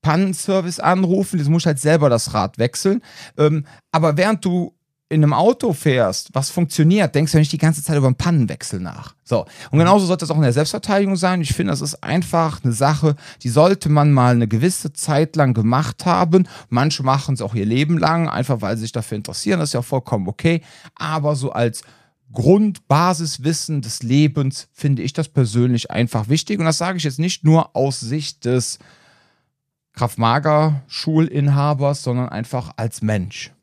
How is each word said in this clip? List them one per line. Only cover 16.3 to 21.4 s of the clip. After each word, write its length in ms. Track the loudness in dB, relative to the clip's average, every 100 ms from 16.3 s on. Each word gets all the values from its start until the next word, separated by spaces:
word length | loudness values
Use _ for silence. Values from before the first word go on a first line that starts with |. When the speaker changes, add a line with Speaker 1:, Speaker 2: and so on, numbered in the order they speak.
| 2 2 -6 -4
Speaker 1:
Manche 340 | 0 0 0
machen's 380 | 0 0 -2 -4
auch 140 | -4 -4
ihr 100 | 0
Leben 320 | 0 0 0
lang, 300 | 0 0 -2
einfach 320 | -2 -2 -2
weil 160 | -2 -4
sie 60 |
sich 100 | -4
dafür 240 | -8 -6 -8
interessieren. 460 | -8 -8 -2 -2
Das 80 | 0
ist 40 |
ja 80 | -4
vollkommen 460 | -2 -4 -2 -4 -4
okay. 340 | -2 0 0 -4 -20 -20 _
Aber 420 | -6 -2 -2
so 160 | -2